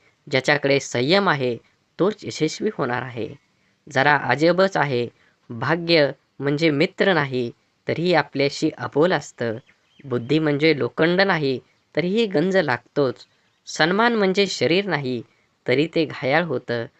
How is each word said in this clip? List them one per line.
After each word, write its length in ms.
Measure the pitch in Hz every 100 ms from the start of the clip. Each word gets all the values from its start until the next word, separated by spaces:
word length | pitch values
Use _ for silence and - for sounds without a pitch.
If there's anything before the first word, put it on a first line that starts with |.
| _ _ -
ज्याच्याकडे 500 | 135 139 147 139 139
संयम 480 | - 123 131 196 196
आहे, 280 | 143 127 113 - _ _ -
तोच 260 | 180 214
यशस्वी 460 | - - 156 - 214 -
होणार 240 | 131 123
आहे. 260 | 127 120 - - _ _ _ _ -
जरा 240 | 131 143 143
अजबच 600 | 131 131 165 175 190 160
आहे, 320 | 143 123 117 - _ _ -
भाग्य 600 | 117 127 170 170 165 139 143 _ -
म्हणजे 320 | 139 147 165
मित्र 420 | 143 180 - 196
नाही, 380 | 170 139 127 120 - _ _ -
तरीही 260 | 127 175
आपल्याशी 560 | 160 143 139 139 - 156 -
अबोल 340 | 117 139 175
असतं. 440 | 160 - - 117 110 - _ _ _
बुद्धी 340 | 139 120 117 156
म्हणजे 400 | 156 143 160 147
लोखंड 420 | 120 - 165 180
नाही, 400 | 196 165 139 123 - _ _ -
तरीही 300 | 175 214 220
गंज 300 | 170 180 165
लागतोच. 580 | 147 120 - - 135 - - _ _ _ -
सन्मान 480 | - 160 196 233
म्हणजे 320 | 226 190 190 196
शरीर 380 | - 127 175
नाही, 380 | 202 147 131 123 - _ _ _ -
तरी 200 | 127 160
ते 100 | 165
घायाळ 400 | 139 135 131 151
होतं 420 | 175 127 - 120 117